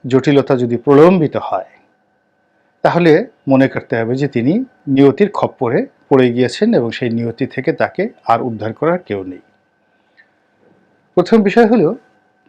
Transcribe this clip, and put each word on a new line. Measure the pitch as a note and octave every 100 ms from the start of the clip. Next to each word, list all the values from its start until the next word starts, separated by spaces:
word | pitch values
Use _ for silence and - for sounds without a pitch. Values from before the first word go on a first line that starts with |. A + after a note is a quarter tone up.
| C3
জটিলতা | B2+ D3 C#3 B2+ C3
যদি | B2 A#2
প্রলম্বিত | C#3+ C#3 E3 F#3+ C#3+ G#2+
হয়, | - F#2+ - _ _ _ _ _ _ _ _ _ _ _
তাহলে | - E3+ E3+ D#3 B3+ _ -
মনে | C3 C3
করতে | B2+ - A#2
হবে | A2+ C3
যে | C#3+
তিনি | B2 B2 G#3+ C4 _ -
নিয়তির | C3+ C#3 C3+ G3+
খপ্পরে | - B2+ - A#2+ D3+ C4+ _ _
পড়ে | C3+ B2+
গিয়েছেন | A#2+ B2 - G#3+
এবং | F#3+ A#2
সেই | - B2
নিয়তি | A#2 A#2 - -
থেকে | - C3+
তাকে | D#3 A2 - A3 -
আর | - A#2
উদ্ধার | B2+ A2 G#2+
করার | G#2+ D3+ F3
কেউ | - G2+
নেই। | F#2 F2+ _ _ _ _ _ _ _ _ _ _ _ _ _ _ _ _ _
প্রথম | - F3 A3+
বিষয় | G3+ A#3 A3+
হলো, | A#3 D#3 B3 _ _ _ _